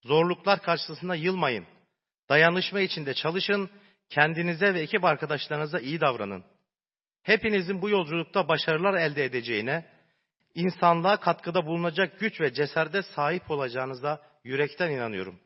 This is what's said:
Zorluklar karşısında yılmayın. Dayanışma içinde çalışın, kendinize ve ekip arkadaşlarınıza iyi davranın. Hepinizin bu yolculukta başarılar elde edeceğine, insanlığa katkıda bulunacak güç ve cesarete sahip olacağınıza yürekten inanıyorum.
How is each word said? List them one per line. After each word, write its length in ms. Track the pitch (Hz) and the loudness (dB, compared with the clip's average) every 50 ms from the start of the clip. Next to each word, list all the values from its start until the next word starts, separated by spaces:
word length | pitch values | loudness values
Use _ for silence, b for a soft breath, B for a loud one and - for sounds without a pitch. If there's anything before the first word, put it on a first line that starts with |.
| _ | _
Zorluklar 600 | 113 143 160 165 175 175 170 - 196 202 185 - | 2 4 4 4 4 0 -2 2 2 2 2 2
karşısında 520 | - 170 156 - - 156 - 170 180 180 | 0 0 0 -2 -8 -10 -10 -6 -6 -4
yılmayın. 520 | 160 151 180 190 185 165 139 123 104 85 - - _ _ _ _ _ _ _ _ _ _ _ | -2 -2 -2 0 2 0 0 0 -2 -6 -10 -20 _ _ _ _ _ _ _ _ _ _ _
Dayanışma 520 | 135 151 160 170 170 180 175 - 190 202 | 6 8 8 6 6 4 -2 -2 -2 -2
içinde 340 | 190 180 - 170 151 139 131 | -2 -2 -4 -6 -6 -6 -6
çalışın, 560 | - - 151 170 190 185 - 202 202 196 180 b b b b b b b _ | -2 -2 -2 -2 -2 -2 0 0 -2 -2 -6 b b b b b b b _
kendinize 680 | - 143 147 156 165 160 175 175 170 156 190 202 190 | 2 4 4 4 4 0 -2 -2 0 2 2 2 2
ve 60 | 170 | 2
ekip 240 | 156 - - 208 180 | -2 0 -2 2 4
arkadaşlarınıza 760 | 180 156 135 - 143 151 135 - - 151 147 156 151 151 175 | 4 2 2 0 -4 -4 -4 -4 -4 -4 -4 -4 -2 -4 -4
iyi 200 | 120 135 151 165 | -4 -4 -2 0
davranın. 440 | 156 143 123 113 104 98 98 90 92 _ _ _ _ _ _ _ _ _ _ _ _ _ _ _ _ | 2 0 2 0 -4 -6 -6 -8 -12 _ _ _ _ _ _ _ _ _ _ _ _ _ _ _ _
Hepinizin 600 | - 208 214 - 220 214 196 180 170 202 185 175 | 0 0 2 2 0 0 0 -2 -2 -4 -4 -2
bu 80 | 208 | 0
yolculukta 580 | 208 196 175 147 156 170 160 - - 202 180 143 | 0 0 0 0 -4 -6 -6 -2 0 -2 2 2
başarılar 460 | 165 151 - - 160 156 175 202 196 | 0 0 2 0 0 0 2 0 0
elde 300 | 180 160 156 147 143 139 | 2 0 0 0 0 -2
edeceğine, 680 | 127 123 127 113 117 117 104 107 123 143 165 165 - _ _ _ _ _ _ _ _ _ _ _ _ _ | -2 -2 -4 -4 -2 -2 -2 -2 -2 -4 -4 -6 -10 _ _ _ _ _ _ _ _ _ _ _ _ _
insanlığa 680 | 170 170 185 170 - - 175 170 170 165 190 214 202 | -2 -2 -2 0 4 4 4 4 6 4 2 2 2
katkıda 460 | - 180 170 - - 170 165 185 165 | 2 0 0 0 -4 -2 -2 -2 0
bulunacak 540 | 151 165 170 170 175 156 165 196 156 - - | 0 -2 -2 -2 -2 0 0 -2 -2 -2 -6
güç 200 | 202 220 - - | -6 -6 -2 0
ve 120 | 160 139 127 | -2 -2 0
cesarete 500 | 135 147 143 - 165 160 156 156 196 185 | 0 -4 -2 0 -2 -2 0 -2 -6 -6
sahip 480 | - - - 143 147 143 139 - - | -4 -4 -2 -2 0 -2 -4 -4 -6
olacağınıza 720 | 156 143 135 127 117 127 131 131 135 123 127 147 156 147 b b b b b | -4 -4 -4 -4 -4 -4 -6 -6 -8 -6 -4 -6 -6 -6 b b b b b
yürekten 460 | 117 131 139 147 139 143 - 180 165 | -6 -2 -2 -2 -2 0 -4 -2 -2
inanıyorum. 500 | 143 131 120 113 107 92 95 95 90 87 _ | -2 -2 -4 -4 -4 -4 -6 -6 -10 -16 _